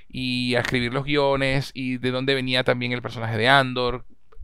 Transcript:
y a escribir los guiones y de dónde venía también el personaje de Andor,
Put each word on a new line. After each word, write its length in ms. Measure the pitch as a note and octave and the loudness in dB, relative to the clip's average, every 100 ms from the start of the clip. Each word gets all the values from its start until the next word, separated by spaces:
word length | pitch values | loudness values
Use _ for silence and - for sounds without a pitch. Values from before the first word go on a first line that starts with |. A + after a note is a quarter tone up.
| - | -14
y 460 | B2+ B2+ B2 B2 A#2+ | -6 -2 0 2 2
a 60 | |
escribir 300 | A#2+ C3 A#2+ | 2 0 0
los 140 | C3+ C#3 | -2 0
guiones 680 | D3 C#3 C3+ C3+ C3+ C3+ C3+ | 2 2 2 2 0 -2 -6
y 240 | B2+ B2+ | -4 -2
de 100 | B2 | -2
dónde 220 | B2+ C3+ | 0 0
venía 300 | C3+ C3 B2+ | 0 2 0
también 280 | B2+ B2 B2 | 2 0 0
el 100 | B2 | -4
personaje 360 | A#2+ A2+ A2+ A2+ | -6 -6 -4 0
de 100 | A#2 | 4
Andor, 580 | C#3 C3 B2+ B2 B2 - - - - | 6 4 0 -2 -4 -8 -18 -18 -12